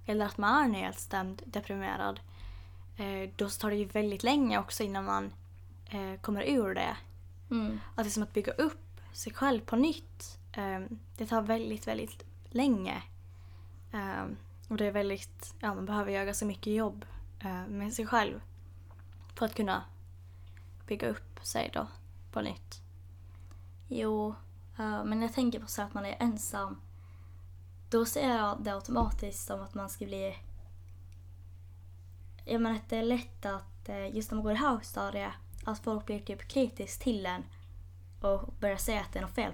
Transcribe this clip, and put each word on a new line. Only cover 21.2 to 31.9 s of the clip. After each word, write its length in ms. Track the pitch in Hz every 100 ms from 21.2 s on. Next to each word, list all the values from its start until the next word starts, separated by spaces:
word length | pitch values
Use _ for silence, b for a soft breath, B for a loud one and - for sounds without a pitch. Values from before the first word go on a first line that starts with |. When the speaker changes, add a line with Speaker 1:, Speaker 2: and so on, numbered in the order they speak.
| - -
Speaker 1:
sig 280 | - - -
då 120 | - - - - - -
på 80 | 110
nytt. 400 | 104 - - - - - - - b b b b b b -
Speaker 2:
Jo, 460 | 240 220 214 214 214 - - - -
eh, 260 | 214 208
men 180 | 214 220
jag 100 | 226
tänker 280 | 262 240 220
på 60 | -
så 160 | -
att 120 | 202
man 120 | 202 202
är 100 | -
ensam. 600 | 233 214 - 202 196 196 - b b b b b b - - - -
Då 140 | 226
ser 320 | 226 294 269 233
jag 200 | 208 202
det 120 | 214
automatiskt 720 | 196 196 240 226 - 208 - -
som 140 | 196
att 140 | 196
man 140 | 202 190
ska 140 | -
bli... 320 | 196 190 190 190 - - - - - - - - - - - - - - -